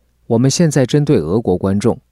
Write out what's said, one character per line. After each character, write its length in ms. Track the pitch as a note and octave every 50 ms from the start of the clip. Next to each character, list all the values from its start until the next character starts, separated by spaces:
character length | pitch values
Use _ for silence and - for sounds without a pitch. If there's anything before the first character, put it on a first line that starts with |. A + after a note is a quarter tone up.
| _ _ _ _ _ _
我 100 | A#2+ A2+
们 100 | B2+ C#3
现 220 | - - F3 D#3+
在 160 | C#3 D3 B2+
针 180 | - - D3 D3
对 140 | D3 D3+ G#2
俄 220 | D2+ D2+ F2+ A#2
国 180 | A2+ - F2+ F2+
观 220 | - F#2+ G2 G#2
众， 180 | G2+ A#2 - B2+ _ _